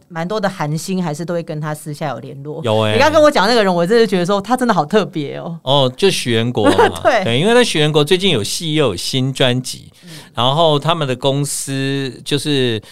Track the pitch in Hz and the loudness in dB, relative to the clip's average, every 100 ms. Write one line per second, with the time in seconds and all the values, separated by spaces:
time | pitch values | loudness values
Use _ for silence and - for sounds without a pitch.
0 | - 165 175 214 196 190 151 156 175 185 | -14 -8 -6 -2 -2 -2 -4 -4 -4 -4
1 | 170 147 170 170 160 151 151 151 - 147 | -4 -6 -6 -6 -6 -8 -8 -8 -10 -8
2 | 156 120 131 131 139 143 120 107 107 - | -8 -8 -12 -14 -12 -6 0 2 4 4
3 | 294 311 302 240 196 240 196 175 175 233 | 4 6 4 4 2 2 2 2 2 4
4 | 226 190 175 202 196 247 240 190 151 214 | 4 2 2 0 0 0 2 0 2 0
5 | 175 160 139 139 156 170 - 139 131 127 | 0 -4 -8 -8 -10 -8 0 2 2 2
6 | 196 190 131 113 117 123 107 - 440 - | 0 2 0 0 0 2 2 2 0 0
7 | 359 240 190 120 190 240 240 160 151 156 | 0 0 0 0 2 2 2 2 2 2
8 | 147 180 196 139 101 - 170 151 139 90 | 2 2 2 0 -2 -6 -2 0 0 -2
9 | - 135 131 127 135 123 127 - - _ | -4 -2 -2 0 0 0 -4 -12 -16 _
10 | 175 156 - - 123 143 165 147 143 170 | -20 -20 -12 -2 0 2 2 2 0 -2
11 | 143 123 139 139 147 - - 135 135 139 | -2 -2 0 0 -2 -6 -6 -4 -4 -4
12 | 135 - 135 143 151 143 127 113 - | -6 -10 -4 -4 0 0 0 -2 -8